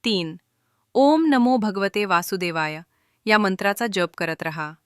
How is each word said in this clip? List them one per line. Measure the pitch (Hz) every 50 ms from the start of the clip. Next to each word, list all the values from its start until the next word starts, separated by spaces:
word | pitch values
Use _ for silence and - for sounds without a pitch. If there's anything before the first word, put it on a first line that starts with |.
| -
तीन, | 233 214 185 170 160 170 180 _ _ _ _ _ _ _ _ _ _ _
ओम | 247 269 285 311 320 320
नमो | 311 277 254 240 247 254
भगवते | 240 208 214 190 196 196 196 - 208 208
वासुदेवाय | 196 180 170 175 - 202 185 180 175 160 165 156 151 156 156 170 _ _ _ _ _ _ _ _
या | 214 214
मंत्राचा | 214 214 190 190 - 202 202 202 - 233 233 190
जप | 190 175 165 _
करत | - 175 165 160 -
रहा. | - 165 156 165 156 151 160 _ _